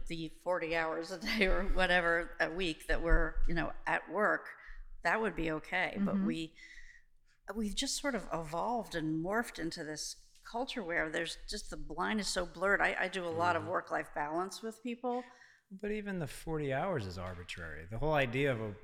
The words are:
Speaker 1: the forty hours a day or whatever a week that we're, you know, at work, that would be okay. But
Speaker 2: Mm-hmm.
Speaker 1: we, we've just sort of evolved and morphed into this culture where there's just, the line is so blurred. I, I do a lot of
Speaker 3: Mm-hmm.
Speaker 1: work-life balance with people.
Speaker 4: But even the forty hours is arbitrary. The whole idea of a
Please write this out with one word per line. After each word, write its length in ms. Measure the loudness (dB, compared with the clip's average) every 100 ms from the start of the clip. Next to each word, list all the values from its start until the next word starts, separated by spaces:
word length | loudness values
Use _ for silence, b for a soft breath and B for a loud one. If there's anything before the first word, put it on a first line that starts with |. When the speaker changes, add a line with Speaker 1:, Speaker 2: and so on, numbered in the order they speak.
| -4
Speaker 1:
the 220 | -4 -6 -6
forty 320 | -2 0 2 0
hours 340 | 0 -2 -4
a 80 | -6
day 280 | -2 4 6
or 160 | 6 4
whatever 580 | 4 6 6 6 2 0 -2
a 100 | 0
week 360 | 2 -2 -2 0
that 120 | 0
we're, 320 | 6 6 6 6 6
you 60 |
know, 180 | 6 2 -2 0
at 160 | -2 0
work, 380 | 2 2 2 -2 -16 B B B -4
that 180 | 0 2
would 140 | 0 0
be 140 | -2
okay. 460 | -2 -2 -2 -2 0
But 160 | 2 2
Speaker 2:
Mm-hmm. 100 | 2
Speaker 1:
we, 260 | 0 -4 B B B B B B -20 _ _ -10
we've 200 | -4 -2
just 260 | -2 -2 -2
sort 140 | -2
of 120 | -2 -4
evolved 640 | -4 -4 -2 0 -2 -4
and 300 | -4 -2 -2
morphed 340 | 0 -2 -2 -6
into 240 | -8 -6
this 320 | -8 -8 -8 -10 -18 -20 -10
culture 320 | -6 -6 -6
where 260 | -2 -2 0
there's 280 | -2 -4 -6 -8
just, 220 | -8 -8
the 80 | -8 -8 -4
line 220 | 0 0
is 80 | 0
so 160 | -2
blurred. 360 | -4 -2 2 4
I, 140 | 4 2
I 80 | -2
do 160 | -2
a 40 | -4
lot 280 | 2 2 2
of 60 |
Speaker 3:
Mm-hmm. 80 | 0
Speaker 1:
work-life 380 | -2 -2 -4 -4
balance 480 | -4 -2 -2 -4 -6
with 200 | -10 -8
people. 400 | -8 -4 -4 -4 -6 B B B _ -8
Speaker 4:
But 80 | -4
even 280 | -4 -2 -4
the 80 | -4
forty 460 | -2 0 2 4
hours 320 | 4 4 2 0
is 100 | -2
arbitrary. 680 | -4 -4 -8 -8 -8 -8 -6
The 80 | 2
whole 140 | 4
idea 360 | 6 4 4 4
of 80 | 2
a 120 | -2 -6